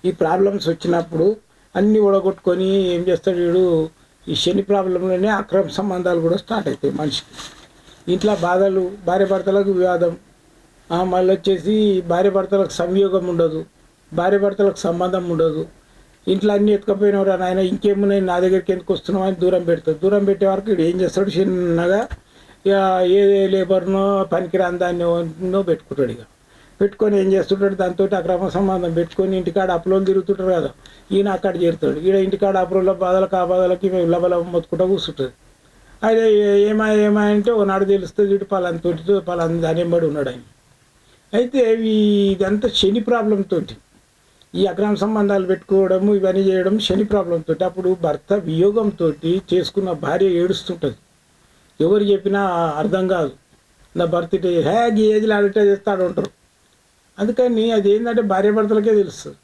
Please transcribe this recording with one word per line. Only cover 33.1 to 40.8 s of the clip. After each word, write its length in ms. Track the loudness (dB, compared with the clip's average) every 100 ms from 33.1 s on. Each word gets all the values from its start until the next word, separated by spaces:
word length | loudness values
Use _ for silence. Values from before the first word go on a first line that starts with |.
| 0 0 0
ఆ 80 | 0
బాధలకి 440 | 2 2 0 -2 0 0
లబలబ 360 | 0 0 0
మొత్తుకుంటా 440 | -2 -4 -4 -2 0
కూర్చుంటుంది. 480 | 0 -4 -8 -8 -8 _ _ _ _ -20 -4
అయితే 200 | 0 2 4
ఏ-, 360 | 4 4 4 2
ఏమా 160 | 2 2
ఏమా 300 | 2 4 2
అంటే 300 | 2 2 2
ఓనాడు 340 | 2 2 0 2
తెలుస్తుంది, 480 | 0 0 -2 2
ఇటు 120 | 0 0
పలానా 320 | -2 -2 -2
తోటితో 420 | -4 -4 -2 -2
పలానా 380 | 0 -4 -2 -2
దాని 200 | -2 -2
ఎంబడి 240 | 0 0 0
ఉన్నాడు 240 | -2 -6
ఆయన. 140 | -8 -18 _ _ _